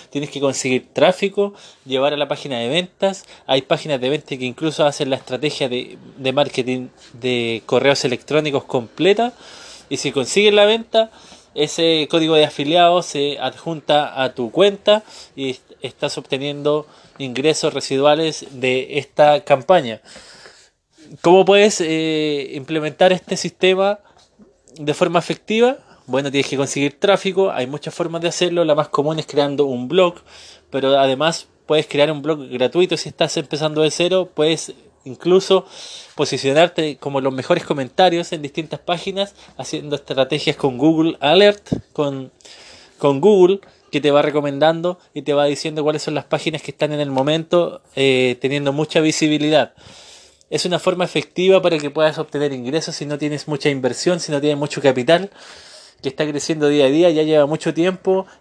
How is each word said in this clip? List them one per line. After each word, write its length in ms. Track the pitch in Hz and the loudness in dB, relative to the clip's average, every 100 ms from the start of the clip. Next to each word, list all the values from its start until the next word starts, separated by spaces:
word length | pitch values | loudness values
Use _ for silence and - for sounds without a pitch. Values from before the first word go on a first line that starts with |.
| - | -12
tienes 220 | 139 147 | -8 -8
que 100 | 143 | -4
conseguir 480 | 139 131 135 127 - | -2 -2 -2 -2 -2
tráfico, 580 | - 151 185 202 196 202 202 - _ | 2 2 2 -2 -2 -4 -6 -20 _
llevar 300 | 135 131 139 | -8 -2 -2
a 20 | 147 | -2
la 100 | 139 | -4
página 320 | 143 147 123 | -6 -8 -6
de 100 | 117 | -4
ventas. 580 | 156 180 _ 196 190 - - - | -4 -4 _ -4 -4 -12 -14 -2
Hay 140 | 135 | -2
páginas 400 | 135 160 156 139 | 0 -4 -2 -4
de 80 | 127 | -2
ventas 300 | 147 - 135 | -4 -6 -8
que 80 | 127 | -8
incluso 400 | 123 160 147 151 | -6 -6 0 0
hacen 240 | 135 135 | 0 -4
la 60 | 131 | -6
estrategia 520 | - 127 147 147 135 | -6 -6 -6 -4 -4
de, 300 | 123 - - - - | -4 -8 -14 -20 -10
de 160 | 131 | -4
marketing 560 | 131 143 - 123 127 127 _ - | 0 0 0 -4 -4 -8 _ -20
de 520 | 123 127 123 117 113 - | -8 -4 -2 -2 -6 0
correos 360 | 127 127 139 139 | 2 4 2 0
electrónicos 580 | 120 - 147 156 139 | -4 -2 -2 0 -2
completa, 680 | - 131 113 - 165 208 240 - - - - - - | -2 -6 -6 -2 2 2 0 -6 -20 -20 -20 -20 -10
y 80 | 139 | -8
si 120 | 147 | -4
consigues 440 | 127 123 196 208 | -4 -2 2 4
la 100 | 202 | 6
venta, 460 | 208 226 226 226 226 - - - _ | 4 2 0 -2 -2 -4 -20 -20 _
ese 540 | - 151 - 165 160 143 | -4 -4 0 0 2 0
código 240 | 170 160 | 0 2
de 120 | 156 147 | 4 2
afiliado 560 | - 143 175 175 175 | 0 0 4 4 4
se 360 | 170 147 143 139 | 0 -4 -4 -4
adjunta 840 | 131 - - 160 - 147 135 131 | -8 -8 -8 -6 0 0 0 -4
a 120 | 131 | -4
tu 160 | - 117 | -4 -4
cuenta 540 | 143 202 196 - 208 - - - | 2 2 2 2 0 0 -20 -20
y 160 | - 135 | -10 -8
est-, 220 | 127 _ - | -8 _ -16
estás 340 | - - 147 151 | -16 -8 -8 -8
obteniendo 720 | 131 131 143 143 147 151 147 _ _ - | -8 -6 -6 -6 -2 -2 -4 _ _ -14
ingresos 560 | 135 120 147 151 160 | -10 -4 -2 0 -2
residuales 720 | 135 - 135 147 151 160 147 - | -4 -4 0 2 2 0 -6 -12
de 460 | 131 127 127 127 147 | -6 -2 -2 -2 -6
esta 460 | 131 - 147 147 | -4 2 4 4
campaña. 560 | - 139 123 185 127 110 _ - - - - - _ _ _ _ - - | 2 0 4 2 2 -8 _ -20 -20 -20 -20 -20 _ _ _ _ -20 -2
¿Cómo 240 | 170 185 | 4 6
puedes, 380 | 185 202 208 202 | 6 6 4 2
eh, 720 | 160 160 160 156 151 147 131 | -2 -2 -2 -2 -2 -4 -6
implementar 580 | 143 135 160 151 143 185 | -10 -6 -4 -4 2 4
este 240 | 180 - 185 | 2 -2 -6
sistema 640 | 170 - 185 190 196 208 _ _ _ _ _ _ _ - | -8 0 2 2 0 -2 _ _ _ _ _ _ _ -10
de 140 | 147 | -4
forma 260 | 147 175 170 | 0 0 0
efectiva? 600 | - 165 - 214 240 294 _ _ | -2 -6 -4 2 2 0 _ _
Bueno, 260 | - 127 139 | -6 -4 -2
tienes 200 | 139 135 | -2 -2
que 80 | 135 | -2
conseguir 420 | 135 - 143 - | -4 -2 -4 0
tráfico. 500 | 196 190 196 180 190 | 0 2 0 0 0
Hay 160 | - 127 | -2 -6
muchas 280 | 147 - | -8 -10
formas 260 | - 175 165 | -8 -6 -4
de 80 | 170 | -4
hacerlo. 340 | 165 175 170 165 | -2 -2 0 2
La 80 | |
más 160 | 151 147 | 0 0
común 280 | - 143 160 | -2 -2 -4
es 60 | |
creando 400 | 143 143 143 139 | -4 -2 0 0
un 240 | 139 123 127 | -2 -2 -2
blog, 280 | 175 180 175 _ - - - _ | 0 0 -2 _ -20 -20 -20 _
pero 300 | 135 135 139 | -4 2 2
además 480 | 135 131 156 160 - _ | 2 2 0 -2 -8 _
puedes 220 | - 151 - | -2 -2 0
crear 260 | 143 147 | 2 0
un 80 | 151 | 0
blog 260 | 143 156 131 | -4 -6 -6
gratuito 480 | 127 123 120 120 - | -2 -2 2 0 0
si 100 | - | -6
estás 300 | - 160 - | -4 -2 -2
empezando 420 | 147 147 156 151 | -6 -4 -4 0
de 100 | 156 | 0
cero. 400 | - 170 185 175 | 0 0 0 -2
Puedes 400 | - 151 160 - - _ _ - | -2 0 0 -6 -16 _ _ -18
incluso 580 | 123 170 185 185 190 - - - - - | -6 2 2 4 0 0 -14 -20 -20 -12
posicionarte 840 | - 143 135 131 143 170 - 156 135 | -6 -4 -2 0 4 2 2 -6 -6
como 240 | 143 139 | -6 -4
los 100 | 135 | -2
mejores 320 | 131 - 175 | -2 -2 -2
comentarios 680 | - 151 127 - 185 170 170 | -2 -4 -4 2 4 2 -4
en 100 | 165 | -8
distintas 380 | 147 - 160 147 | -10 -10 -10 -8
páginas, 540 | - 175 196 190 196 - - - | -6 -6 -6 -6 -6 -10 -20 -16
haciendo 400 | 127 156 147 143 | -10 -10 -6 -8
estrategias 600 | - 135 131 151 151 143 | -4 -2 0 0 -2 -2
con 200 | 143 123 | -2 2
Google 400 | 151 160 165 - | 2 4 0 0
Alert, 520 | 143 170 208 208 - - - | 2 6 6 4 -2 -8 -6
con, 360 | - 147 135 131 _ - - - - - - | -4 -4 -4 -10 _ -20 -20 -20 -20 -20 -2
con 240 | 147 139 | 0 4
Google, 380 | 180 202 180 196 - _ _ | 6 8 6 4 -6 _ _
que 120 | 147 | -2
te 80 | 143 | 2
va 100 | 143 | 4
recomendando 800 | 151 147 143 139 151 165 170 180 _ | 2 0 -2 2 2 2 -2 -6 _
y 80 | - | -10
te 100 | 143 | -2
va 140 | 143 143 | 2 2
diciendo 380 | 143 160 151 | 0 -6 -4
cuáles 180 | 147 151 | -2 -2
son 120 | - | -4
las 120 | 147 - | -6 -4
páginas 340 | 151 - 156 | -6 -4 -6
que 120 | - | -8
están 200 | - 151 | -4 -4
en 80 | 147 | -2
el 100 | 143 | -2
momento, 720 | 135 135 156 160 175 165 - _ | -2 0 0 0 0 0 -4 _
eh, 420 | - 135 127 127 123 | 0 2 4 2 0
teniendo 320 | 135 143 143 | -2 -2 -2
mucha 260 | 139 156 175 | -2 0 2
visibilidad. 720 | 156 156 156 151 147 156 120 _ - - - - _ _ - | 2 2 0 0 2 2 0 _ -20 -20 -20 -20 _ _ -8
Es 160 | - | -6
una 140 | 180 170 | -2 -2
forma 260 | - 180 | -2 -2
efectiva 560 | 175 160 - - 185 190 | -2 -4 -6 -2 4 4
para 160 | 170 160 | 4 -2
que 140 | 143 | -2
puedas 280 | 139 156 156 | 0 0 0
obtener 340 | 151 143 147 | -6 -4 -4
ingresos 420 | 135 120 156 156 | -4 -4 -4 -4
si 100 | 160 | -8
no 140 | 147 147 | -8 -6
tienes 300 | 147 147 - | -4 -6 -6
mucha 200 | 147 151 | -4 -2
inversión, 520 | 139 127 120 - 175 | 0 -2 -2 -2 -2
si 100 | - | -2
no 100 | 147 | -2
tienes 160 | 147 147 | -2 -2
mucho 240 | 147 - | -4 -2
capital, 500 | 139 127 123 170 196 - - - - - - _ | 0 0 2 0 0 -14 -20 -20 -20 -20 -20 _
que 60 | 139 | -8
está 160 | - | -6
creciendo 440 | 156 147 - 156 147 | -4 -4 -4 -2 2
día 180 | 147 135 | 4 4
a 20 | |
día, 220 | 151 175 | 4 4
ya 140 | 156 | 4
lleva 220 | 156 156 143 | 2 4 2
mucho 280 | 156 170 | 0 -4
tiempo 520 | 156 175 185 - 190 185 - | -2 -2 -2 -2 -2 -2 -8